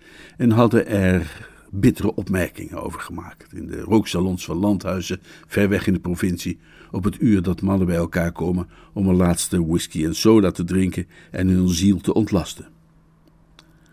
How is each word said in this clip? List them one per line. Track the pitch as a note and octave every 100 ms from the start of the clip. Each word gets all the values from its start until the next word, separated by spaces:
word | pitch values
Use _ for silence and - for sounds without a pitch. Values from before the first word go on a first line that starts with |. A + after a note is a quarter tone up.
| - - - -
en | A#2+
hadden | A2 A#2+ A#2 -
er | G2+ F#2 F#2 D#2+ - - - _
bittere | G2 A#2+ G2+ G2+
opmerkingen | - F2+ F#2+ E2+ - - F2
over | - -
gemaakt. | - E2+ - - -
In | - -
de | -
rooksalons | - G#2+ - F2+ F#2 F#2
van | - F2
landhuizen | G2+ F#2+ F#2 F#2 F2+ F#2+ - - -
ver | - G2+
weg | G2 -
in |
de | F2+
provincie, | F2 F2 F#2+ F2+ - - _ - -
op | F#2+
het | F#2 -
uur | A#2+ G2+
dat | F2+ E2+
mannen | F#2+ G2 F2+
bij | E2+
elkaar | E2 F2+ E2+
komen | - E2 F2+ F2 - -
om | G#2 F#2+
een | F2+
laatste | F2 F2 - F#2 D#2+
whisky | E2+ - E2
en | D#2+
soda | D#2+ A2 A2 F#2
te | E2+
drinken | F2 F#2 F#2+ F#2+ F2 - -
en | F#2 F#2
hun | F#2 F2+
ziel | E2 G2 F2
te | -
ontlasten. | - G#2+ G2 D#2 - - - _ _ _ _ _ _ _ _ _ _ _